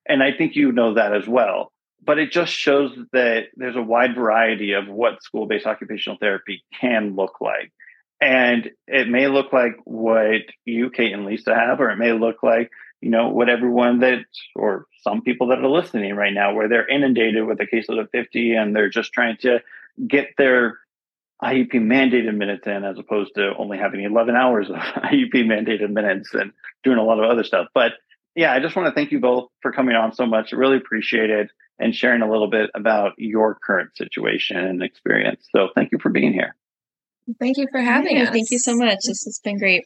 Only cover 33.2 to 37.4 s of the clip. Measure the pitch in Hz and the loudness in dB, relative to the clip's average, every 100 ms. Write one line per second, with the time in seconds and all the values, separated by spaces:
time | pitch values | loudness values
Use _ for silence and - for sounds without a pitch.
33.2 | 113 110 110 101 - 95 78 - - - | -4 0 0 0 -2 -2 -2 -10 -10 -4
34.2 | 55 - - 90 92 90 90 - - 53 | -2 -2 -4 -4 -4 -4 -6 -6 0 2
35.2 | 104 101 _ - 95 - - - - 69 | 0 -4 _ 0 2 0 -2 -2 0 2
36.2 | - - - - _ _ _ _ _ _ | 0 0 -4 -10 _ _ _ _ _ _
37.2 | - 233 | -14 -4